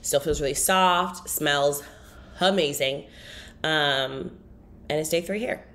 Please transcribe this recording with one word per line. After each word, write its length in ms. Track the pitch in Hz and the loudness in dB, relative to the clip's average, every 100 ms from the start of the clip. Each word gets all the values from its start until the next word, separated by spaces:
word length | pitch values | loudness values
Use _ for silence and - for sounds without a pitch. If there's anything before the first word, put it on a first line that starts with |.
still 200 | - 143 | 0 -2
feels 180 | 165 147 | 0 -2
really 140 | 139 | -2
soft, 760 | 143 - 190 185 175 185 - - | -2 2 4 4 4 0 -6 -8
smells 540 | - 151 143 143 143 - - - - - - | -2 0 2 2 0 -8 -20 -20 -20 -20 0
amazing. 680 | 185 202 151 143 135 143 - - - - - - | 2 2 0 0 -2 -4 -10 -20 -20 -18 -20 -2
Um, 720 | 151 156 143 135 135 135 - - - - - - - | 2 4 2 2 -2 -4 -10 -12 -20 -20 -20 -20 -4
and 120 | 147 | -2
it's 80 | 156 | 0
day 100 | 170 | 0
three 200 | 175 208 | 0 -6
here. 260 | 254 - - | -4 -6 -10